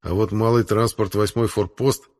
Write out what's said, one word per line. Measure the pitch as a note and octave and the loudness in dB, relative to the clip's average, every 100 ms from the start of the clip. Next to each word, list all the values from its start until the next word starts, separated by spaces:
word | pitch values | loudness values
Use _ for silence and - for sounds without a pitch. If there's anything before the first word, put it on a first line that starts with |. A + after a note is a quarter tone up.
А | E2 | -4
вот | F#2 G#2+ | -2 0
малый | G#2 A2+ A#2+ | 0 2 2
транспорт | A2 G#2+ A2+ - G#2 G2+ | 2 0 0 0 -4 0
«Восьмой | G#2 - A2+ | -2 0 -2
форпост» | - G2 - C3 A#2+ - _ | 0 -4 -2 -2 -2 -6 _